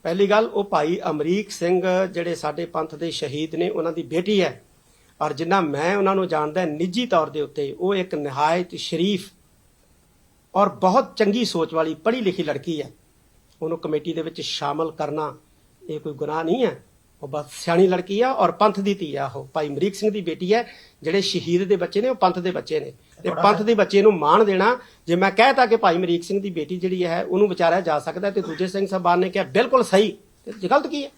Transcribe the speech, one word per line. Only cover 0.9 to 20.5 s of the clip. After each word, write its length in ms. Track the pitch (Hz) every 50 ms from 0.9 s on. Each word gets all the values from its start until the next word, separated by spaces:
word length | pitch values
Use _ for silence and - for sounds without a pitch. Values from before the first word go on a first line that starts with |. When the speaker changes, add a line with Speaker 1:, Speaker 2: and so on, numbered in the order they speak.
| 175 - - 175
Speaker 1:
ਅਮਰੀਕ 420 | 156 151 147 165 180 208 208 208
ਸਿੰਘ 540 | - - 170 175 185 185 180 185 180 185 190
ਜਿਹੜੇ 300 | 180 185 170 170 175 165
ਸਾਡੇ 300 | - - 151 147 156 170
ਪੰਥ 300 | 165 - 156 156 156 156
ਦੇ 160 | 147 165 165
ਸ਼ਹੀਦ 440 | 143 - 156 139 131 147 156 156 160
ਨੇ, 140 | 160 175 190
ਉਹਨਾਂ 220 | - 170 160 170
ਦੀ 120 | 156 170 151
ਬੇਟੀ 380 | 123 143 170 185 202 214 196
ਹੈ, 220 | 180 143 120 - _ _ _ _ _ _ _ _ _ _ _ _
ਔਰ 120 | 151 151 143
ਜਿੰਨਾ 280 | 131 170 170 190 196
ਮੈਂ 360 | 175 151 139 139 156 175 202
ਉਹਨਾਂ 180 | 202 196 190 196
ਨੂੰ 120 | 190 185
ਜਾਣਦਾ 380 | 175 160 151 151 151 151 185 180
ਨਿੱਜੀ 400 | 160 147 151 170 185 175 233 247
ਤੌਰ 240 | 247 196 165 156 143
ਦੇ 120 | 139 156
ਉੱਤੇ, 340 | 143 135 - 151 143 139 - -
ਉਹ 160 | 175 190 202
ਇੱਕ 200 | 190 180 185 -
ਨਿਹਾਇਤ 600 | 151 143 143 131 135 151 156 170 180 180 180 -
ਸ਼ਰੀਫ 540 | 143 - - 170 160 180 202 208 180 - - _ _ _ _ _ _ _ _ _ _ _ _ _ _ _ _ _ _ _ _ _ _ _ _ -
ਔਰ 140 | 190 202 196
ਬਹੁਤ 460 | - - 185 185 196 269 262 - -
ਚੰਗੀ 300 | - 214 202 202 247 233
ਸੋਚ 280 | - - 170 160 156 160
ਵਾਲੀ 200 | 160 160 160 156
ਪੜ੍ਹੀ 280 | - - 220 240 262
ਲਿਖੀ 220 | 220 190 180 - 160
ਲੜਕੀ 380 | 151 139 139 - 175 165 147
ਹੈ। 100 | 135 127 - _ _ _ _ _ _ _ _ _ _ _ _ _
ਉਹਨੂੰ 160 | 165 160 170
ਕਮੇਟੀ 360 | 165 - 151 156 151 147 170 156
ਦੇ 80 | 165
ਵਿੱਚ 200 | 156 160 160 -
ਸ਼ਾਮਲ 500 | 143 - - - 151 143 143 196 - 160
ਕਰਨਾ 460 | 156 - 151 147 147 156 151 147 - - _ _ _ _ _ _ _ _ - -
ਇਹ 100 | 151 151
ਕੋਈ 140 | - 156 143
ਗੁਨਾਹ 300 | 131 151 147 151 160 165
ਨਹੀਂ 220 | 160 185 262 247
ਹੈ। 180 | 180 131 - _ _ _ _ _ _ _ _ 147
ਉਹ 40 |
ਬਸ 180 | 135 139 147 147 -
ਸਿਆਣੀ 360 | - - - 170 170 175 196
ਲੜਕੀ 340 | 185 185 180 180 - 196 208
ਆ 100 | 240 262
ਔਰ 200 | 269 - 185 170
ਪੰਥ 280 | - - 208 214 190 196
ਦੀ 140 | 196 202 196
ਧੀ 220 | 196 165 147 139
ਆ। 160 | 139 139 135 110
ਉਹ 120 | 139 131 135 _
ਭਾਈ 140 | 165 151
ਅਮਰੀਕ 280 | 147 143 - 175 208 196
ਸਿੰਘ 160 | - 208 214
ਦੀ 100 | 202 214
ਬੇਟੀ 320 | 180 165 156 - 185 180